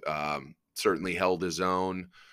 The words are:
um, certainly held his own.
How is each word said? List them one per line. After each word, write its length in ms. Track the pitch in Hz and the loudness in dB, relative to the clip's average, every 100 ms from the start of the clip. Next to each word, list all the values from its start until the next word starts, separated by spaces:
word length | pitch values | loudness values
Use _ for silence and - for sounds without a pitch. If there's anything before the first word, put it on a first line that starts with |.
| - | -4
um, 500 | 76 73 73 67 - _ | -2 -2 -4 -6 -18 _
certainly 400 | - 107 87 92 | 0 2 2 0
held 280 | 85 92 90 | 2 2 2
his 180 | 90 80 | 0 0
own. 480 | 92 92 92 92 90 - - | 0 2 0 -4 -8 -16 -20